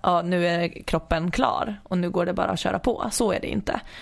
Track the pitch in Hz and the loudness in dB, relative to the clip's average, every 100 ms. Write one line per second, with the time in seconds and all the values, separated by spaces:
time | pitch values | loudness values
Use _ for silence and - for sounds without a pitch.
0 | - 175 170 180 175 170 170 - - 160 | 2 2 2 2 2 2 -2 -4 -2 -2
1 | - 165 175 202 269 - - 202 - 180 | 0 0 0 2 2 2 -2 -6 -4 -2
2 | 175 175 175 185 180 180 - 170 - - | 0 0 0 0 0 0 0 0 0 0
3 | 220 - 226 - - 208 - - - - | -2 0 0 0 -2 -2 -2 -4 -4 -14